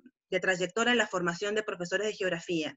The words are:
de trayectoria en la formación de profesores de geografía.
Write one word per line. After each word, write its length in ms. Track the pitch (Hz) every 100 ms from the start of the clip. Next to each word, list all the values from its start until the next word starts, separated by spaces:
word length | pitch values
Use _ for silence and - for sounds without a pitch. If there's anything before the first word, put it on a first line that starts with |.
| - _ _
de 100 | 185
trayectoria 520 | 190 180 180 226 233
en 60 | 240
la 100 | 214
formación 480 | 185 175 175 202 214
de 80 |
profesores 440 | 214 185 175 185 214
de 60 |
geografía. 600 | 202 185 170 - 165 147